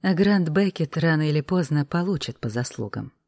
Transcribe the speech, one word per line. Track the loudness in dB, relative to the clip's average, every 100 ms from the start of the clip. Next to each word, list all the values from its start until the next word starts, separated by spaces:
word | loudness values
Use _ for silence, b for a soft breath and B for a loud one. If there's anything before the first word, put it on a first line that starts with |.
А | 2
Грант | 4 4 4 2
Беккет | 2 0 0 -4 0
рано | 2 2 2
или | 0
поздно | 0 -2 2 0
получит | 0 -2 -2 -4 -6 -8
по | -6
заслугам. | -4 -4 -6 -8 -8 -10 _